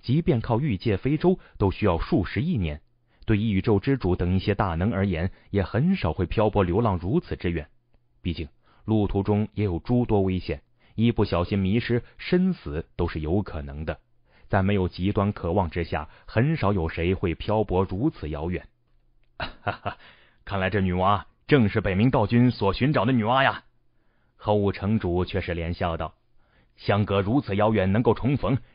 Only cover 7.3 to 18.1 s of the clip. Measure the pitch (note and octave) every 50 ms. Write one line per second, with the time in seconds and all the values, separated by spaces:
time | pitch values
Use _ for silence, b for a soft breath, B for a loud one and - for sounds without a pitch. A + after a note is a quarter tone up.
7.3 | - - - F#2 F2 D#2+ D2 - _ _ _ _ _ _ _ _ _ _ - F2
8.3 | E2+ - D#2+ D2 _ _ b b b b b - A2 A2 G#2 F#2+ - G2+ F#2+ G2+
9.3 | G#2+ G#2 G#2+ G#2 - G2+ G#2 G#2 F2 E2 - - B2 B2 B2 A2 A2 G2+ F#2+ F#2+
10.3 | F#2 F2+ - - E2 C#2+ - _ _ b b b b b A2 A#2 A2+ - G#2+ F#2+
11.3 | - E2+ F2 - G#2 G2 F#2+ F#2 G2+ A#2+ A#2 - A#2 A#2+ - b b b - -
12.3 | - F3+ F#3 F#3+ F3 - - - C#3+ D#2 - _ _ - F2 E2 - E2 D2+ D2+
13.3 | E2 G#2 G2 - - D#2+ C#2+ C#2+ C#2 D2 D#2 D2+ D#2+ - _ _ _ _ _ b
14.3 | b b b b - G2+ F#2 F#2+ G#2 G2+ F#2 F2 - - F2+ F#2+ G#2 - G2 G2+
15.3 | G2+ - - F2 E2+ G2+ F#2 D#2+ - F2+ E2 - - D#2 D2 B B B B B
16.3 | - G#2+ A#2+ D3 E3 D3+ - G2 G#2 G2 D#2+ E2 - - E2 F2 F#2+ - - F2+
17.3 | D#2+ - - - G#2 A2 G#2+ - F#2 F2+ F#2+ - G2 F#2 A#2 D#3+